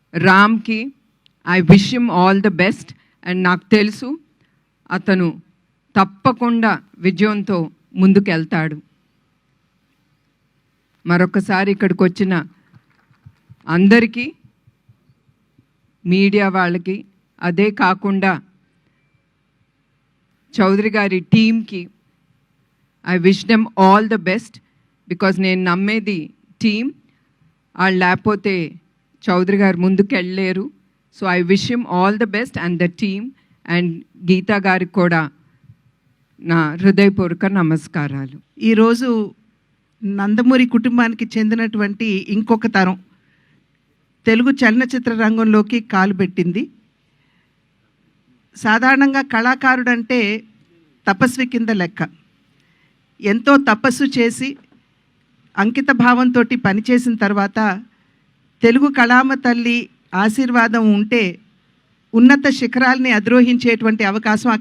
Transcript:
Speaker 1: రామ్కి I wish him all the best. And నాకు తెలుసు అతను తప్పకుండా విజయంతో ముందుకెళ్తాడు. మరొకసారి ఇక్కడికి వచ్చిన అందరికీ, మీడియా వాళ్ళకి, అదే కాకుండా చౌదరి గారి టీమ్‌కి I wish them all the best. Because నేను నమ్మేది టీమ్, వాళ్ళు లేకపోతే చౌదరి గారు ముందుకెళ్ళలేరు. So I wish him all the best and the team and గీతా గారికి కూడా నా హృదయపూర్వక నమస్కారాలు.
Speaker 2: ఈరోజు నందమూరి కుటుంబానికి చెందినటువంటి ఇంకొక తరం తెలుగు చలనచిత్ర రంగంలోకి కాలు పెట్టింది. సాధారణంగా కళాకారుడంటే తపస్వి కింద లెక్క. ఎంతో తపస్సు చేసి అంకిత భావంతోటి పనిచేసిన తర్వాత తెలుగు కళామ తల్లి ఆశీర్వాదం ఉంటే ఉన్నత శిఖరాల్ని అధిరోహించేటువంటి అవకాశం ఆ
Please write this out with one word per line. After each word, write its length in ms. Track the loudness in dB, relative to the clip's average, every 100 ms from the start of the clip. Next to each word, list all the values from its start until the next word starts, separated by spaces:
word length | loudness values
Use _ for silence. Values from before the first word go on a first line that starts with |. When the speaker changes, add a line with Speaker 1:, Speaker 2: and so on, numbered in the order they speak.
| _
Speaker 1:
రామ్కి 680 | 0 4 6 6 2 -2 -6 -6 -14 _ _ _ _ -2
I 140 | 0
wish 240 | 6 6 4
him 160 | -2 0
all 280 | 2 2 2
the 140 | 0 0
best. 300 | -2 -2 -12 -20 _ _
And 140 | -8 -2
నాకు 200 | -2 -2 2
తెలుసు 380 | 2 2 -4 -12 -12 _ _ _ _ _ _ -10
అతను 380 | -8 -2 0 0 -4 _ _ _ _ _ -2
తప్పకుండా 760 | -2 0 -4 -2 -2 0 0 -2 -6 -4
విజయంతో 600 | -4 0 -2 -2 -4 -4 -4 _ _ 0
ముందుకెళ్తాడు. 840 | 4 4 2 -2 -2 -4 -4 -8 -18 _ _ _ _ _ _ _ _ _ _ _ _ _ _ _ _ _ _ _ _ _ -4
మరొకసారి 680 | 0 0 -2 -2 -2 -2
ఇక్కడికి 320 | -2 -2 0
వచ్చిన 300 | -2 0 -2 -2 -6 _ _ _ _ _ _ _ -20 _ _ -20 -4
అందరికీ, 580 | 2 4 4 2 -6 -12 -14 _ _ _ _ _ _ _ _ _ _ _ _ _ _ _ _ -2
మీడియా 440 | 2 2 2 0
వాళ్ళకి, 460 | 0 -2 -2 -6 -10 -12 _ _ -8
అదే 260 | -4 0 0
కాకుండా 600 | 2 -2 -2 -4 -2 -2 -4 -10 _ _ _ _ _ _ _ _ _ _ _ _ _ _ _ _ _ _ _ _
చౌదరి 360 | 0 2 2 0
గారి 300 | -2 -2 -2 2
టీమ్‌కి 480 | 4 4 0 -4 -12 -14 _ _ _ _ _ _ _ _ _ _ _ -4
I 120 | 0
wish 220 | 2 2
them 200 | 2 0 0 2
all 260 | 4 4 2
the 120 | -4
best. 340 | -2 -4 -6 -20 _ _ _ _ -12
Because 300 | -2 -2 0
నేను 220 | 0 0
నమ్మేది 540 | 0 0 0 -2 -4 -6 -8 _ _ -4
టీమ్, 280 | -2 -2 -6 -10 _ _ _ _ _ _ _ -2
వాళ్ళు 220 | 0 2
లేకపోతే 540 | 0 0 -2 -2 -2 -4 -6 -12 _ _ _ _
చౌదరి 340 | -2 -2 0 2
గారు 200 | 2 2
ముందుకెళ్ళలేరు. 880 | 0 2 0 0 -4 -4 -4 -4 -8 _ _ _ _ -8
So 60 | -2
I 120 | 0
wish 220 | 2 0 0
him 120 | -6 -4
all 260 | 0 0
the 160 | 0 -4 -4
best 180 | -6 -8
and 180 | -6 -2
the 100 | -2 -2
team 220 | -6 -6 -10 -16 _ _ -6
and 220 | -4 -4 -6 -14 -12 0
గీతా 320 | 0 0 -2 0
గారికి 280 | -2 -2
కూడా 280 | 0 0 0 -2 _ _ _ _ -20 _ _ _ _ _ _
నా 180 | -4 -2 -2 0
హృదయపూర్వక 640 | 0 4 2 2 -4 -2 -2
నమస్కారాలు. 920 | 0 0 -2 -4 -8 -8 -8 -12 -16 _ -4
Speaker 2:
ఈరోజు 480 | 0 4 4 2 -2 -4 -4 -10 _ _ _ _ _ _
నందమూరి 640 | -8 -4 -2 0 2 2 2
కుటుంబానికి 600 | 0 0 0 -2 -4 -8
చెందినటువంటి 840 | -4 -2 -2 -4 -4 -4 -4 -4 -4 -4
ఇంకొక 380 | -4 0 0 0
తరం 300 | 0 0 -2 -10 _ _ _ _ _ _ _ _ _ _ _ -2
తెలుగు 260 | 0 0
చలనచిత్ర 600 | 2 2 2 -2 -4 -4
రంగంలోకి 680 | -2 0 0 2 2 2 -4
కాలు 340 | -2 0 0
పెట్టింది. 500 | 0 -4 -2 -4 -4 -8 _ _ _ _ _ _ _ _ _ _ _ _ _ _ _ _ _ _ -8
సాధారణంగా 640 | -2 2 2 4 2 0
కళాకారుడంటే 1000 | -2 -2 0 0 0 0 0 -2 -2 -2 -2 -4 -10 _ _ _ _ _ -4
తపస్వి 380 | 0 0 -2 -4
కింద 240 | -4 -4
లెక్క. 320 | -2 -4 -6 -8 -10 _ _ _ _ _ _ _ _ _ _
ఎంతో 340 | -2 -2 4 2
తపస్సు 480 | 4 0 0 -2 -2 0
చేసి 300 | -2 -2 -10 -10 _ _ _ _ _ _ _ _ _ -2
అంకిత 340 | -2 -2 -2
భావంతోటి 640 | 2 2 4 2 2 0 0
పనిచేసిన 600 | -2 -2 0 0 0 -2
తర్వాత 440 | -2 -2 -2 -2 -4 -4 -10 _ _ _ _ _ _ 0
తెలుగు 240 | 2 4 2
కళామ 460 | 2 4 4 2
తల్లి 440 | -2 -2 -2 0 -2 -4 _ _
ఆశీర్వాదం 720 | -2 -2 0 0 2 2 2 2
ఉంటే 280 | 2 2 0 -2 -6 _ _ _ _ _ _ _
ఉన్నత 320 | 4 6 6 2
శిఖరాల్ని 640 | -2 -2 0 0 0 0
అధిరోహించేటువంటి 920 | 0 2 2 4 2 0 0 0 0
అవకాశం 460 | -2 -2 -2 -2 0
ఆ 80 | -2